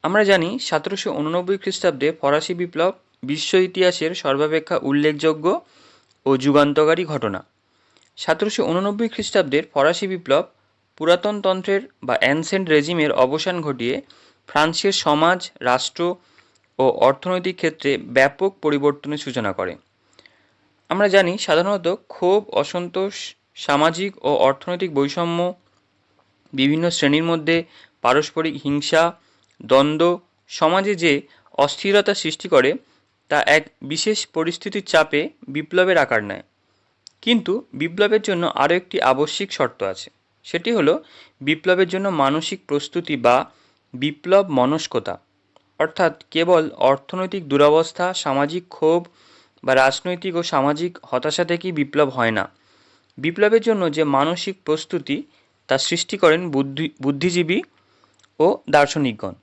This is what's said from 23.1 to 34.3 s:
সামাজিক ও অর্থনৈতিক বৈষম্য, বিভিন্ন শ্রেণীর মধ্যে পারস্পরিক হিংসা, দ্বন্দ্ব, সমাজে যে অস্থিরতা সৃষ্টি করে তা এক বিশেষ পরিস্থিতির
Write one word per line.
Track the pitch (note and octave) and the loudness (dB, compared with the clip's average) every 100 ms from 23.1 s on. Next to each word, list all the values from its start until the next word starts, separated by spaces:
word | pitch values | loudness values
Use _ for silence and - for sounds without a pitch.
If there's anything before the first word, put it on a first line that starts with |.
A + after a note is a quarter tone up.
| - - - _ - | -6 -16 -18 _ -14
সামাজিক | - C#3+ D#3 E3 G3 G3 - | 0 2 2 0 -8 -4 -2
ও | |
অর্থনৈতিক | C#3+ C3 C3+ - F3+ F#3 | 2 2 2 -4 -6 -2
বৈষম্য, | C#3+ C#3 D#3+ E3+ E3+ F3 F#3 _ _ _ _ _ _ _ _ _ | 0 -2 -2 -4 -2 -2 -4 _ _ _ _ _ _ _ _ _
বিভিন্ন | C3+ C3+ D#3 E3+ | 0 0 2 0
শ্রেণীর | E3 C#3+ D3 | 0 2 2
মধ্যে | E3 E3 D#3 E3 E3 - - _ | 0 -2 0 -2 -2 -16 -20 _
পারস্পরিক | A#2+ C3 D3+ - D#3+ C#3+ | 2 2 0 -4 -6 -4
হিংসা, | C#3 C#3+ C#3+ D#3+ E3+ E3+ _ _ _ _ G#2+ | -4 -4 0 2 2 -2 _ _ _ _ 2
দ্বন্দ্ব, | C3 C#3+ D#3 E3+ F3+ _ _ _ | 4 4 2 2 0 _ _ _
সমাজে | - D#3+ F#3 G3 G3 | -2 2 2 0 0
যে | E3 C#3+ - _ _ | 0 0 -4 _ _
অস্থিরতা | - C#3+ - G3 G3+ G3+ | 0 0 0 2 2 2
সৃষ্টি | G3+ D#3+ D#3 F#3+ | -2 -4 -8 2
করে | D#3 B2+ G#3 _ _ _ _ _ | 4 4 0 _ _ _ _ _
তা | D3 | 0
এক | - D3+ D3+ _ | 4 2 2 _
বিশেষ | C3+ D#3 - G#3+ | -10 -4 -2 -2
পরিস্থিতির | - | -4